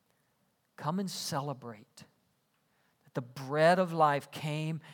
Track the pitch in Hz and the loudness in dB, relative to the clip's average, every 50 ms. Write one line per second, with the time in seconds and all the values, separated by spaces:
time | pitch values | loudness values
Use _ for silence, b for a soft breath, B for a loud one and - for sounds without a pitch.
0 | _ _ _ _ _ _ _ _ _ _ _ _ _ _ _ - - 147 170 196 | _ _ _ _ _ _ _ _ _ _ _ _ _ _ _ -8 -6 -4 -4 -2
1 | 202 180 - - - - 165 143 135 147 135 127 117 120 113 104 113 - _ - | -4 -6 -6 -8 -8 -6 -4 -4 -4 -4 -6 -8 -10 -14 -16 -16 -20 -20 _ -20
2 | - - _ _ _ _ _ _ _ _ _ _ _ _ _ _ _ _ _ _ | -20 -20 _ _ _ _ _ _ _ _ _ _ _ _ _ _ _ _ _ _
3 | _ _ - 151 123 120 123 139 135 131 143 151 156 165 180 180 185 170 165 165 | _ _ -10 -10 -10 -10 -10 -14 -8 -4 2 6 6 6 8 6 4 2 2 4
4 | 156 147 143 143 139 - - - - 156 147 156 156 156 165 151 B B | 4 4 4 2 -2 -6 -10 -8 -6 -4 -4 -4 -4 -4 -4 -6 B B